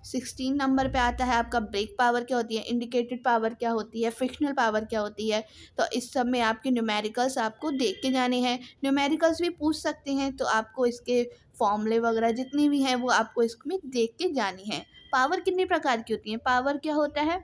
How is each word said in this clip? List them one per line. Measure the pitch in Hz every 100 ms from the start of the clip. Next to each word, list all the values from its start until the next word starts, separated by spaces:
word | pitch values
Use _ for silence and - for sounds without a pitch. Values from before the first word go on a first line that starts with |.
सिक्सटीन | - 262 247 - 262
नंबर | 285 269 269 262
पे | 262
आता | 247 240
है | 254
आपका | 233 233 240
ब्रेक | 208 202 208 -
पावर | 240 240
क्या | 240 254
होती | 220 220
है, |
इंडिकेटेड | - 240 233 240 240 247
पावर | 262 233 226
क्या | 233 233
होती | 226 220 226
है, | 226
फ्रिक्शनल | 226 254 - 294
पावर | 277 226 214
क्या | 220 220
होती | 208 208 220
है, | 214 214 - - -
तो | -
इस | 247 -
सब | 277 247
में | 247
आपके | 226 226 262
न्यूमेरिकल्स | 247 226 208 214 214 262 262
आपको | 220 220 311
देख | 269 226 -
के | 262
जाने | 262 247 247
हैं। | 247 247 247 _
न्यूमेरिकल्स | 277 285 277 302 330 330
भी | 349
पूछ | 349 302 311
सकते | 320 294 -
हैं, | 269 277 269
तो |
आपको | 240 220 220 - 247
इसके | 240 - 247 240 - _ -
फॉर्मूले | 214 208 214 226
वगैरह | 233 226 226
जितने | 226 262 285 294
भी | 285
हैं | 269 254
वो | 247
आपको | 208 220 -
इसमें | 233 - 277 381 262
देख | 254 226 -
के | 339
जानी | 277 196 185
है। | 202 165 - - -
पावर | 262 269 359
कितने | 359 370
प्रकार | 370 330 302 233
की | 226
होती | 214 214
है, | 226
पावर | 254 254 262 285
क्या | 302
होता | 302 294 294
है | 302 359